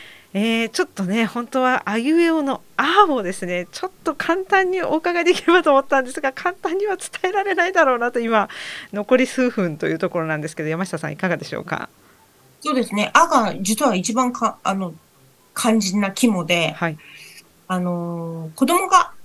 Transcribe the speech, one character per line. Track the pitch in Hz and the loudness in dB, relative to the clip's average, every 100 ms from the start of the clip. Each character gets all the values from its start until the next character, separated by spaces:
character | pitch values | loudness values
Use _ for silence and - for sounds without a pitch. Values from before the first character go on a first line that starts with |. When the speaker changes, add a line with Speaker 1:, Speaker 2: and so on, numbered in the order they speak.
| - - - | -20 -20 -6
Speaker 1:
え | 196 226 226 226 | -2 0 0 -2
ー、 | |
ち | - | -2
ょ | - | -4
っ | |
と | - 180 | -2 -2
ね、 | 220 220 | 0 0
本 | 240 233 | -2 -2
当 | 269 | 0
は | 254 254 - | 2 2 0
あ | 220 | -2
い | 254 | 2
う | 330 | 4
え | 339 | 4
お | 320 | 2
の | 277 247 - - | 0 -4 -6 -2
「あ」 | 285 392 381 | 2 6 4
を | 262 | 4
で | 180 | -2
す | - 180 | -4 -4
ね、 | 180 170 | -4 -6
ち | - 370 | -8 -10
ょ | |
っ | - | -6
と | - | -6
簡 | - - 359 | -4 0 0
単 | 381 381 370 | 2 2 2
に | 370 | 0
お | - 320 | 0 0
伺 | 349 349 | 0 2
い | |
で | 339 | 4
き | - - | 4 6
れ | |
ば | 349 | 4
と | 330 | 6
思 | 269 | 4
っ | - | 4
た | 277 | 0
ん | |
で | 254 | 0
す | 285 | -4
が、 | 277 | -4
簡 | - 359 | -2 -4
単 | 392 - 370 | -4 -4 -2
に | 415 | -2
は | 370 | -4
伝 | - - 370 | -6 -4 -2
え | |
ら | 403 392 | 0 0
れ | 349 | 0
な | 349 | 2
い | |
だ | 370 277 | 4 4
ろ | 240 | 2
う | |
な | 240 | 0
と、 | 240 | -2
今、 | 233 220 196 - - - - | 2 2 0 -6 -12 -14 -10
残 | 202 202 254 | -6 2 4
り | 254 | 4
数 | - 247 | 0 0
分 | 226 175 147 | 0 -2 -2
と | 156 | -2
い | |
う | 160 | -2
と | 180 | -2
こ | 175 | -2
ろ | 160 | -2
な | 151 | -4
ん | |
で | 156 | -6
す | 160 | -6
け | |
ど、 | 156 | -4
山 | 165 | -4
下 | 185 160 | -4 -6
さ | 151 | -8
ん、 | |
い | 151 | -4
か | 185 | -2
が | 160 | -2
で | - | -6
し | - | -10
ょ | |
う | |
か？ | - 156 - _ _ _ _ _ _ _ 302 | -6 -8 -8 _ _ _ _ _ _ _ -2
Speaker 2:
そ | |
う | 262 | -2
で | |
す | 226 202 | 0 -2
ね。 | - | -2
あ | 285 330 | 0 0
が、 | 277 208 180 | 0 0 -4
実 | 196 220 285 | -4 0 0
は | 185 | 0
一 | 180 | -2
番 | 226 247 | -2 -2
か-、 | 247 214 - | -2 -4 -4
あ | - | -4
の、 | 196 180 160 _ _ _ _ _ - | -4 -6 -10 _ _ _ _ _ -2
肝 | 233 220 | 2 2
心 | 196 202 | 0 -2
な | 196 | -2
肝 | 190 240 185 160 | 2 2 2 0
で、 | 175 160 | 0 0
Speaker 1:
は | 156 170 | -2 -4
い。 | 156 - - - - - _ - | -4 -14 -20 -20 -20 -20 _ -6
Speaker 2:
あ | 180 | -2
の | 180 175 170 170 165 165 160 | -2 -2 -4 -6 -8 -8 -8
ー、 | - | 0
子 | 254 | 2
供 | 349 381 | 2 4
が | 370 - - | 2 2 -8